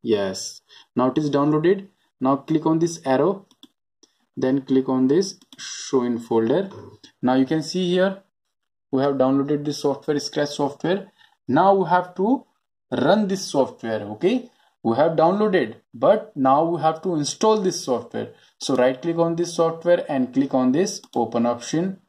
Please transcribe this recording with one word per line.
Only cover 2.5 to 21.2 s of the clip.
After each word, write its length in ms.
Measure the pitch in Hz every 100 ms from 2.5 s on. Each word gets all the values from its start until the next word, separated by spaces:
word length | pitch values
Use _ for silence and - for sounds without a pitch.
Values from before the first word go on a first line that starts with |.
| 160 160
on 140 | 160
this 200 | 170 -
arrow, 420 | 135 131 160 196 _ _ - _ _ _ _ _ _ -
then 260 | 131 135
click 260 | 135 131 131
on 180 | 131 131
this 320 | 156 190 - _ -
show 440 | - - - 135
in 160 | 123 117
folder. 520 | - 113 113 156 196 - - - - _
Now 140 | 123
you 120 | 131 131
can 160 | 160
see 260 | 151 185 180
here 340 | 180 190 190 _ _ _ _ _ _ _
we 120 | 131
have 120 | 143
downloaded 500 | 135 131 139 139 147
the 80 | 147
software, 460 | 143 147 135 - 147
Scratch 320 | 143 - 147
software. 600 | - 143 139 160 196 190 _ _ _ -
Now 280 | 131 190
we 140 | 196 170
have 260 | 180 180 -
to 300 | 202 262 - _ _ _ _
run 380 | 135 135 214 202
this 160 | 190
software. 560 | - 143 127 - 113 110
Okay, 480 | 104 107 180 247 240 _ _ _
we 140 | 113 117
have 160 | 165
downloaded, 640 | 160 160 202 214 185 113 - _
but 420 | 120 139 208 - 151
now 280 | 131 139
we 160 | 165 170
have 220 | 156 160
to 120 | 190
install 460 | 160 143 - 220 214
this 240 | 185 -
software. 480 | - 117 - 113 110 - _ _
So 160 | -
right 260 | 127 127 175
click 180 | 170 165
on 180 | 165 165
this 180 | 170
software 500 | - 165 165 175 175 -
and 240 | 139 123
click 220 | 135 139
on 180 | 131 127
this 280 | 139 196 - -
open 320 | -